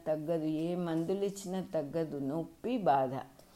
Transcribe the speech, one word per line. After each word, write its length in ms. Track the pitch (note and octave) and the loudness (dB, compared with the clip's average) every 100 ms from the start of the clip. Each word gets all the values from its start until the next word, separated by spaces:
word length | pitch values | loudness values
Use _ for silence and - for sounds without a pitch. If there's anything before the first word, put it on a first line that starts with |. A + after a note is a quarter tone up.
| D#3 | -2
తగ్గదు, 380 | D#3 D3+ E3+ D#3 | -2 0 0 2
ఏ 300 | D#3 E3 F3+ | 0 0 0
మందులు 500 | E3+ D#3+ E3 G3 G3+ | 0 0 0 0 0
ఇచ్చినా 380 | G3 F3+ F#3+ F3 | -4 -4 -4 -2
తగ్గదు, 440 | D#3+ C#3+ E3 D#3+ C#3+ | -2 -2 -2 -2 -2
నొప్పి, 600 | C3+ D#3+ D#3+ - G#3+ B3+ | -2 -2 -4 -6 -2 2
బాధ. 320 | F3 D3 C3 C3 - - - | 4 4 4 -2 -8 -16 -20